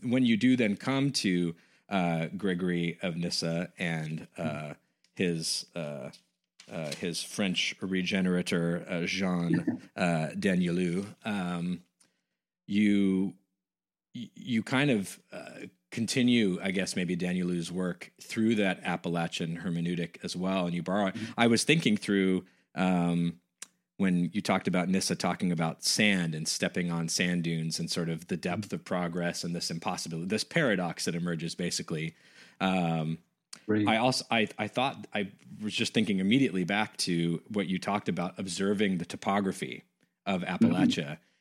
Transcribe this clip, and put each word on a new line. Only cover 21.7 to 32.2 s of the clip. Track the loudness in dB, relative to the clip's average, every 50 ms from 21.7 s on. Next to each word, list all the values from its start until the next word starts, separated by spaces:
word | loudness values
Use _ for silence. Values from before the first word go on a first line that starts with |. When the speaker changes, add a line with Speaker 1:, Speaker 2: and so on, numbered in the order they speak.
| 4 4 6 4 2
Speaker 1:
through, | 2 2 2 4 4 6 6 4 2 0 -4 _ _ _ _ _
um, | 0 2 4 4 4 4 4 2 2 2 0 -2 -6 _ _ _ _ -20 -20 _ _ _ _ _ 0
when | 2 4 4 4 2 2
you | 0 -2
talked | 0 2 0 2 2
about | 2 0 2 2 2
Nyssa | 0 0 0 0 -2
talking | 0 0 -2 0 0 0 -2
about | 0 0 0 -2 -2 -2 -2
sand | 0 2 4 4 4 4 4 2 0 -2
and | -4 -4 -4
stepping | -2 -2 -2 -2 0 -2 -2 0
on | 0 -2 -2 -2
sand | 0 0 0 2 2 0 0
dunes | 0 -2 -2 -2 -4 -4 -4
and | -4 -4
sort | -2 -2 -2 -2
of | -4 -6 -4
the | -6 -6
depth | -4 -4 -4 -4 -4 -4 -6
Speaker 2:
Mm-hmm. | -8
Speaker 1:
of | -10 -6
progress | -4 -2 -2 -2 -2 -2 -2 -2 -2 -4 -4 -6
and | -4 -4
this | -4 -4 -6
impossibility, | -6 -6 -4 -4 -4 -4 -6 -6 -6 -6 -4
this | -2 -2 -2
paradox | -4 -2 0 0 2 2 2 2 0 -2 -4 -4 -4
that | -2 -2
emerges | -2 -2 -2 -2 -4 -4 -6 -6
basically. | -4 -4 -4 -2 -4 -4 -4 -4 -4 -4 -6 -8 _